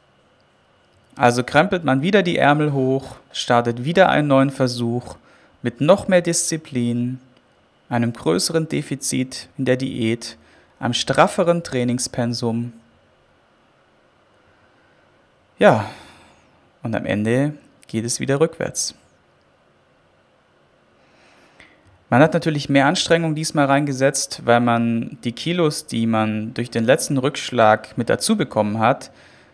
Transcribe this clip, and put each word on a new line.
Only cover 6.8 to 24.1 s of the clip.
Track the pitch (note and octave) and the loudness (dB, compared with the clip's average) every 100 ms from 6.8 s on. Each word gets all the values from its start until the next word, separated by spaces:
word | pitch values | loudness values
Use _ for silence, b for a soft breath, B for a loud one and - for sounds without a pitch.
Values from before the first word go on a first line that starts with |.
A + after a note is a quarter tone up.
| A#2+ A#2+ B2 B2+ - _ _ _ _ _ - | -2 0 -4 -6 -14 _ _ _ _ _ -6
einem | A#2+ A#2 | -2 -2
größeren | - D#3 F3+ F#3+ E3 D#3 | -2 -2 0 0 -2 -2
Defizit | D3 D3 C3+ - C3 C3 - - - | -4 -6 -6 -4 -4 -4 -8 -14 -4
in | C3 | 0
der | B2+ | 0
Diät, | C3+ B2 A2+ A#2 - - b b b b | -2 -2 -2 -2 -8 -18 b b b b
einem | B2 | -4
strafferen | A#2+ - C#3 F#3+ - E3+ E3+ | -2 0 2 2 2 0 0
Trainingspensum. | - C3 B2 A#2+ - - A#2+ A#2 A#2+ A#2 A#2+ - _ _ _ _ _ _ _ _ _ _ _ _ _ _ _ b b b b b b b b b b _ _ - | -2 -2 -2 -2 -4 -4 -4 -4 -4 -4 -6 -12 _ _ _ _ _ _ _ _ _ _ _ _ _ _ _ b b b b b b b b b b _ _ 2
Ja, | G3 A2+ B B B B B B B B B _ | 4 4 B B B B B B B B B _
und | A#2 - | -6 -4
am | - | -2
Ende | G2+ G#2+ B2+ D3 D3 _ _ - | -2 0 0 -2 -6 _ _ -8
geht | A2+ | -6
es | G#2+ - | -4 -4
wieder | C3 C#3 | -2 0
rückwärts. | D#3+ - - - - - _ _ _ _ _ _ _ _ _ _ _ _ _ _ _ _ _ _ _ _ b b b b b b b b b _ _ | 0 -2 -6 -6 -8 -10 _ _ _ _ _ _ _ _ _ _ _ _ _ _ _ _ _ _ _ _ b b b b b b b b b _ _
Man | A#2+ | 4
hat | D#3+ | 4
natürlich | E3 E3 D3 C3+ | 2 -2 -2 0
mehr | C#3 C#3 | 2 2
Anstrengung | F3+ - E3+ D#3+ D3+ | 0 0 0 0 -4
diesmal | D#3 D#3 C#3 | -2 0 2
reingesetzt, | C#3 D3 B2+ C3+ | 2 0 0 0